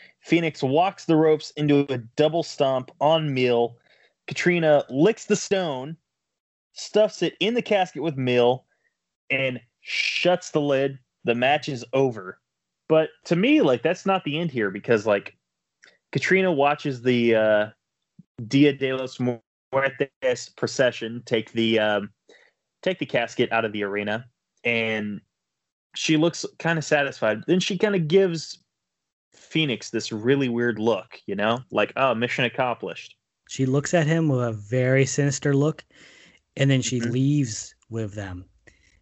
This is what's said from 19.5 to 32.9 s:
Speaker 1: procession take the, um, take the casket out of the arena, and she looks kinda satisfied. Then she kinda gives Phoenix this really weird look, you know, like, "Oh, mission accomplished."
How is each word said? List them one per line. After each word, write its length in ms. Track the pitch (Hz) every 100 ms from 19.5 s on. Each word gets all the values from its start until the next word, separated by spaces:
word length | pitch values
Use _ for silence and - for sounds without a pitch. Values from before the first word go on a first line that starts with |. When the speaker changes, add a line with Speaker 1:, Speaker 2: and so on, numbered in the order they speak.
| _ - 135 135 131 139 - 131 123 - -
Speaker 1:
procession 680 | 120 - 127 - 113 120 -
take 260 | 113 110
the, 260 | 117 113 110
um, 300 | 107 104 104 _ _ - _ _ _ _
take 180 | - 185
the 60 | -
casket 460 | - 117 - 120
out 140 | 113 113
of 60 |
the 100 | 104
arena, 420 | 101 101 104 107 123 _ _ _
and 560 | 120 117 113 110 107 101 _ _ _ _ _ _ _ -
she 200 | - 156
looks 280 | 170 - - -
kinda 220 | 165 165
satisfied. 640 | 143 151 139 - 110 110 -
Then 120 | 180
she 180 | - 190
kinda 220 | 214 196
gives 600 | 151 190 190 165 - - _ _ _ _ _ _ _
Phoenix 560 | _ - 160 156 110 -
this 220 | 113 107
really 380 | 110 113 139 131
weird 300 | 117 120 107
look, 420 | 110 101 - - -
you 100 | 98
know, 240 | 104 120 131
like, 200 | 107 104 -
"Oh, 180 | 135 113
mission 300 | 120 - 123
accomplished." 720 | - 127 117 92